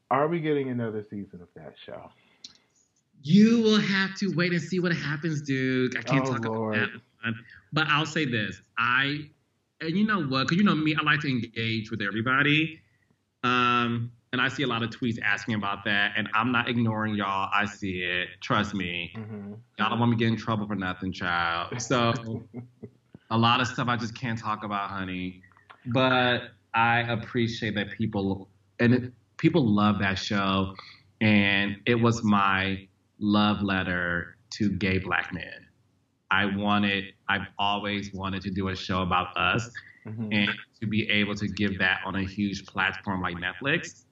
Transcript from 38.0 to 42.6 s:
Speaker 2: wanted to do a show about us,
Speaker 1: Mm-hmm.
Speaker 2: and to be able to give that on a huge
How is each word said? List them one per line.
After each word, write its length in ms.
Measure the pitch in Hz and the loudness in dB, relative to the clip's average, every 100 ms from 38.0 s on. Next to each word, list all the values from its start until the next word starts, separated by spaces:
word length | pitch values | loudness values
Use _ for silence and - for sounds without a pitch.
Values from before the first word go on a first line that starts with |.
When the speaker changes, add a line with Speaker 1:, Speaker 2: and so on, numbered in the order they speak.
| 101 | -6
Speaker 2:
wanted 280 | 95 95 95 | -6 -6 -4
to 80 | 95 | -4
do 160 | 90 95 | -4 -4
a 80 | 92 | -4
show 260 | - 92 | -2 0
about 340 | 90 90 87 87 | 2 0 0 -2
us, 340 | 92 117 120 - - - 107 | 0 0 -2 -12 -18 -18 -12
Speaker 1:
Mm-hmm. 260 | 110 107 | -8 -2
Speaker 2:
and 180 | 107 101 - - - | 0 0 -2 -10 -8
to 60 | 101 | -4
be 240 | 107 107 | -2 0
able 240 | 104 101 | 0 0
to 120 | 101 101 | -2 -4
give 320 | 95 101 95 | -2 -2 0
that 220 | 92 92 95 | 0 0 -2
on 80 | 95 | -4
a 60 | |
huge 400 | 95 101 101 95 | -4 -2 -2 -4